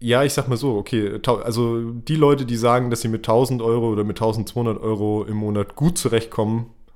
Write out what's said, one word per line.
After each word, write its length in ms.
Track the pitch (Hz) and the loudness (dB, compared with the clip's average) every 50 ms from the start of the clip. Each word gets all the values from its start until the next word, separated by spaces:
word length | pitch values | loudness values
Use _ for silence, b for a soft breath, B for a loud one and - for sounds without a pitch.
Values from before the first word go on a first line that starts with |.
Ja, 220 | - 113 120 127 143 | -2 2 2 4 4
ich 100 | 143 - | 2 0
sag 140 | 147 123 131 | -2 0 0
mal 80 | 127 | -2
so, 220 | 113 143 139 113 101 | 0 0 -2 -2 -2
okay, 420 | 101 - 113 110 104 101 107 107 | -2 -2 -2 0 0 -2 -4 -4
tau-, 180 | - 131 120 101 | 0 0 0 0
also 500 | 107 120 110 117 120 117 117 117 117 113 | -2 -4 -2 -2 0 0 0 -2 -4 -6
die 240 | 120 120 113 - 156 | -8 -10 -6 -4 2
Leute, 300 | 156 147 143 143 139 131 | 4 4 4 4 4 2
die 100 | 120 120 | -2 -2
sagen, 340 | 110 117 120 120 127 127 120 | 0 2 4 4 4 2 0
dass 120 | 117 - | -2 -2
sie 80 | - 113 | -2 -2
mit 160 | 110 107 - | -2 -2 0
tausend 360 | - 113 120 131 123 127 120 | 2 4 4 4 2 0 0
Euro 280 | 113 113 117 120 117 113 | 0 2 2 2 2 2
oder 160 | 107 104 104 | 0 0 0
mit 120 | 104 104 - | -2 -2 -2
tausendszweihundert 640 | 113 113 107 113 101 - - 123 120 113 104 - | -2 0 0 -2 -4 -4 -4 -2 -2 -2 -2 -2
Euro 440 | - 110 110 101 104 104 107 107 101 | -2 -2 -2 0 0 0 0 -2 -2
im 100 | 107 107 107 | -4 -4 -4
Monat 380 | 107 104 104 104 101 - - | -2 -2 -2 -2 -2 -4 -4
gut 220 | - 147 - - - | 0 0 0 0 0
zurechtkommen, 680 | - 117 113 113 - - - - 107 107 113 117 117 - - - - b b | 0 0 0 0 0 0 -2 -2 -2 0 0 -2 -4 -8 -12 -20 -20 b b